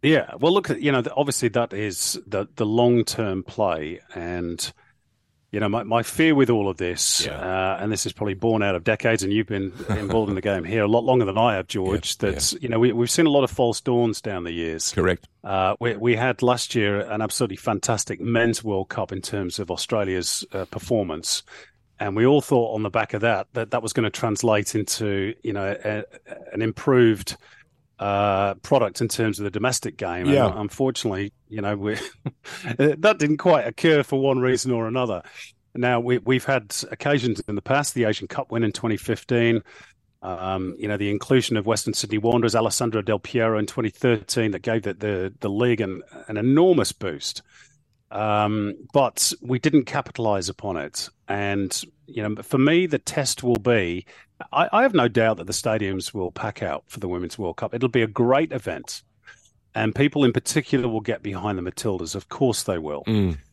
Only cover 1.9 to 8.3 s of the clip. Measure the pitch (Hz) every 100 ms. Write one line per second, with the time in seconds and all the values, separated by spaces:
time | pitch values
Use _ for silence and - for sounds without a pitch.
1.9 | 90 - - - 98 104 - 107 113 120
2.9 | 120 107 - 107 95 95 - 101 80 76
3.9 | 87 _ - 85 90 87 85 - - _
4.9 | _ _ _ _ _ _ 104 104 110 107
5.9 | 117 117 - 160 147 127 117 98 92 87
6.9 | 87 - - - - 90 95 95 95 101
7.9 | 107 117 - 104